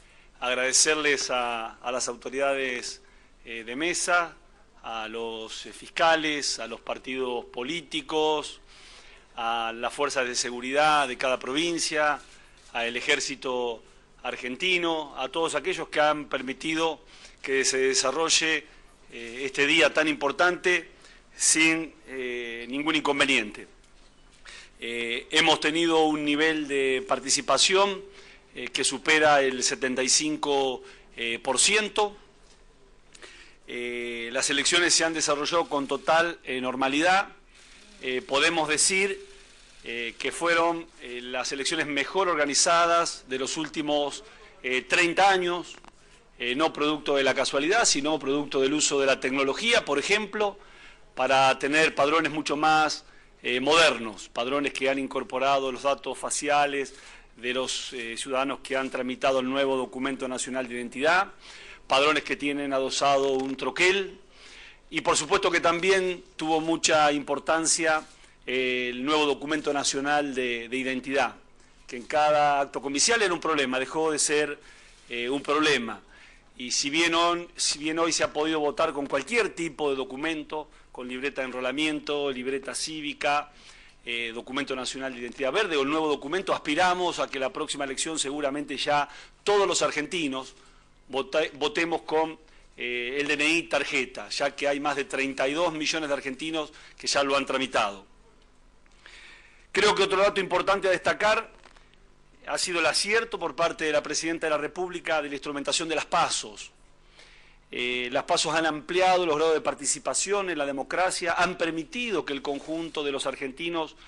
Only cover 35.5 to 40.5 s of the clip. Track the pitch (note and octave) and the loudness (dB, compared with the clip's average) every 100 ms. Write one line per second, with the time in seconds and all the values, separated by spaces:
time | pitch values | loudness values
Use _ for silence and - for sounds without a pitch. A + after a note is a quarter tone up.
35.5 | E3+ E3 D3 C3+ C#3 - D#3+ E3+ E3 - | 0 0 -4 -2 -2 2 2 2 -2 -6
36.5 | B2+ B2+ B2+ C3+ D3 F3 F#3+ - - - | -4 -4 -2 0 2 2 2 0 -8 -20
37.5 | - - - - - B2+ B2+ - C#3 D#3+ | -20 -20 -20 -20 -12 -6 -4 -2 2 2
38.5 | E3+ D3+ D3 - F#3+ G3 G3 - - - | 2 2 2 2 2 0 -2 -12 -20 -20
39.5 | - - - - A#2 A#2 A2+ C3+ - E3+ | -20 -20 -16 -10 -6 -6 -6 -6 -2 2